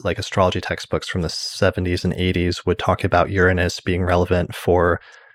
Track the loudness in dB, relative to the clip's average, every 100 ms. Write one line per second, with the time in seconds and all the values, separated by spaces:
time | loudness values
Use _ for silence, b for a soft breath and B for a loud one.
0 | -4 -4 -4 2 2 2 -4 -8 -4 -6
1 | -4 -4 -4 -6 -10 0 0 0 -2 -2
2 | -2 -2 0 0 0 -2 -2 0 0 0
3 | 2 2 2 2 2 4 0 -2 -4 -2
4 | 2 2 2 0 -2 -4 0 2 4 0
5 | B B B